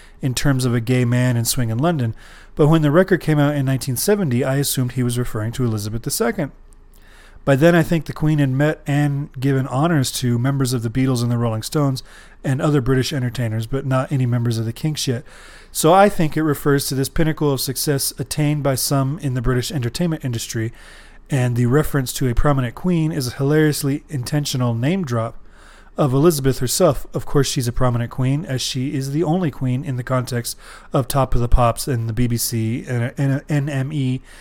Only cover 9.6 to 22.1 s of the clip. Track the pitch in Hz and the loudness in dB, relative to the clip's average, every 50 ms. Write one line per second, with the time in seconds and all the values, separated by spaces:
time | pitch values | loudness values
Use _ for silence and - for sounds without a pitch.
9.6 | 131 135 - 131 147 175 175 147 131 - - - - 120 120 120 120 135 139 139 | 0 0 0 0 2 2 2 2 0 0 -2 -2 -2 0 0 2 0 0 0 0
10.6 | 135 120 127 123 113 120 110 131 131 131 131 120 120 120 120 117 117 117 110 110 | 0 0 -2 -2 -4 -2 -2 0 0 2 2 0 0 0 0 0 0 -2 -2 -4
11.6 | 110 - - 156 147 139 135 123 - - - - - - - - - 151 135 131 | -6 -4 -2 0 0 0 0 -4 -8 -12 -20 -20 -20 -20 -20 -8 -4 -2 -2 0
12.6 | 156 156 147 147 120 120 135 131 127 - 165 139 123 120 117 - 123 113 110 113 | 0 2 2 2 2 2 2 0 0 0 -2 -2 -4 -4 -4 -4 -4 -2 -2 -4
13.6 | 113 113 - 139 135 135 131 131 135 - 147 135 127 120 120 123 117 117 117 110 | -4 -4 -6 -6 -2 -2 0 -2 0 -2 -2 0 0 0 0 0 0 -2 -2 -2
14.6 | 117 113 117 - - 160 151 - - - 123 113 - - - - - - - - | -4 -4 -6 -4 -4 -4 -4 -4 -4 -4 -4 -4 -6 -12 -18 -20 -20 -20 -20 -20
15.6 | - - - - - 156 175 190 202 208 - - 170 151 - 156 156 160 143 - | -20 -12 -6 0 4 6 6 8 6 6 4 2 0 0 0 0 0 0 0 0
16.6 | - 151 139 143 135 - 139 127 135 131 - - 131 156 156 - 156 147 139 123 | 2 2 2 2 0 -2 -2 -2 -2 -2 0 0 0 0 0 0 0 0 0 0
17.6 | - - 127 - - - 143 135 - - - - 139 - - - 151 147 151 151 | -2 -4 -4 -4 -2 -2 0 0 -2 -4 -6 -6 -8 -6 -4 -2 0 0 0 0
18.6 | 135 143 135 123 - - 143 139 135 131 143 180 - 143 123 127 117 135 127 123 | 0 0 0 0 0 0 0 0 0 0 -2 -4 -4 -4 -4 0 0 0 0 0
19.6 | 120 - 208 147 120 120 - - 175 175 160 151 - 135 117 113 - - - 117 | 0 -2 -4 -4 -4 -4 -2 -2 -2 -2 -2 -2 -4 -6 -6 -6 -6 -6 -6 -4
20.6 | 110 113 - - - - - - - - - - - - - 135 127 123 120 117 | -4 -4 -6 -10 -16 -20 -20 -20 -20 -20 -20 -20 -8 -4 -2 0 0 0 2 2
21.6 | 123 117 123 151 151 - - 143 135 - | 2 4 4 2 2 2 0 -2 -2 -2